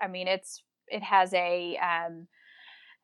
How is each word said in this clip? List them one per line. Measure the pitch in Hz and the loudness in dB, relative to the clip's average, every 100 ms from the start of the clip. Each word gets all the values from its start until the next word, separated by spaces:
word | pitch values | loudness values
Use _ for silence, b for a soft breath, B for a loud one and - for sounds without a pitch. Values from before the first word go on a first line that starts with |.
I | 196 | -6
mean, | 185 180 | -4 -2
it's, | 190 - - _ _ - | -2 -4 -18 _ _ -10
it | 214 | -8
has | 196 196 185 | 4 4 6
a, | 185 175 180 175 - | 2 2 0 -2 -2
um, | 175 170 170 165 175 b b b b b b b | 0 -2 -4 -10 -18 b b b b b b b